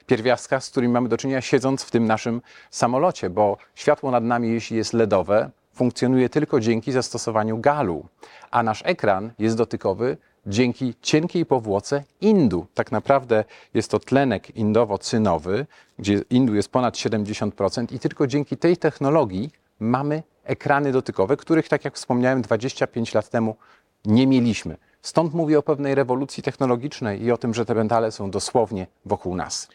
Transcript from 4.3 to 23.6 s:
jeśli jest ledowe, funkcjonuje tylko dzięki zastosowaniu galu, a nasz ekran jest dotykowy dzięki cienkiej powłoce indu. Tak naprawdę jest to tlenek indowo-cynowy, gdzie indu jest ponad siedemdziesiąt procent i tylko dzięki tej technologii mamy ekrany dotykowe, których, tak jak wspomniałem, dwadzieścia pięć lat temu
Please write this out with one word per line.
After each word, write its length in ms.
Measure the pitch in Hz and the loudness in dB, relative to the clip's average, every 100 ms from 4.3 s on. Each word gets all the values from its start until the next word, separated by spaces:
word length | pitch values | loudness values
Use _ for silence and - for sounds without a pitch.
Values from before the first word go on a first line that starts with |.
| 120 117 | 0 0
jeśli 260 | 113 - 113 | -2 -2 -4
jest 160 | 107 | 0
ledowe, 560 | 117 107 98 85 104 135 - _ | 0 2 2 2 0 0 -10 _
funkcjonuje 560 | - 123 - 123 127 123 | -2 -2 0 2 2 2
tylko 300 | 156 147 143 | 0 0 0
dzięki 320 | 110 113 143 | 2 0 0
zastosowaniu 640 | 131 117 113 - 110 110 113 | -2 -2 -6 -2 -2 0 0
galu, 480 | 127 147 107 80 - _ - - - | 0 2 -2 -4 -10 _ -20 -20 -4
a 120 | 120 | -2
nasz 180 | 113 107 - | 0 -2 -4
ekran 460 | 180 107 95 110 - | 0 0 0 -4 -2
jest 180 | 107 113 | -2 0
dotykowy 600 | 117 104 107 95 123 156 _ _ - | -2 -2 -4 -2 -4 -6 _ _ -4
dzięki 480 | 101 123 - 131 - | 0 0 0 -6 -6
cienkiej 440 | - 156 170 175 160 | 0 0 0 -2 0
powłoce 580 | 131 107 98 - 143 139 _ | 0 0 -2 -2 -4 -6 _
indu. 440 | 202 208 127 87 87 | 4 4 4 2 -4
Tak 180 | - - | -6 -2
naprawdę 520 | 110 - 139 123 110 107 - - | -2 2 2 4 0 0 -10 -4
jest 180 | 113 - | -4 0
to 80 | 107 | -2
tlenek 560 | - 131 139 98 - - | 2 2 2 -2 -6 -4
indowo-cynowy, 1120 | 107 107 110 98 - 117 104 82 82 104 147 - _ - | 2 2 2 -2 -2 0 2 0 -2 -4 -4 -14 _ -6
gdzie 220 | 101 101 - | 0 0 2
indu 260 | 123 131 104 | 2 2 2
jest 140 | - | 0
ponad 260 | 127 123 - | 0 0 -2
siedemdziesiąt 580 | 113 107 104 107 104 - | -4 -2 -4 -4 -6 -2
procent 360 | 98 - 117 | -2 -2 -6
i 80 | 127 | -6
tylko 280 | 160 - 143 | -6 -2 -2
dzięki 300 | 143 139 131 | -2 -4 0
tej 200 | 170 175 | 0 2
technologii 760 | 156 - 139 156 117 92 139 - _ _ | 0 0 0 2 0 -4 -8 -12 _ _
mamy 440 | 110 127 143 151 - _ | -2 -2 -2 -4 -6 _
ekrany 480 | - 131 - 143 143 | -8 -6 0 0 2
dotykowe, 460 | 131 123 - 95 135 | 0 -2 -2 0 0
których, 300 | - 160 - | 0 0 2
tak 160 | 147 - | -4 -4
jak 100 | - | -12
wspomniałem, 460 | - 123 127 131 | -2 0 2 0
dwadzieścia 460 | 113 113 127 - 135 | 0 -2 -2 -4 -4
pięć 260 | 120 113 | -2 -2
lat 160 | 107 - | -2 0
temu 260 | 120 110 107 | -2 -2 -4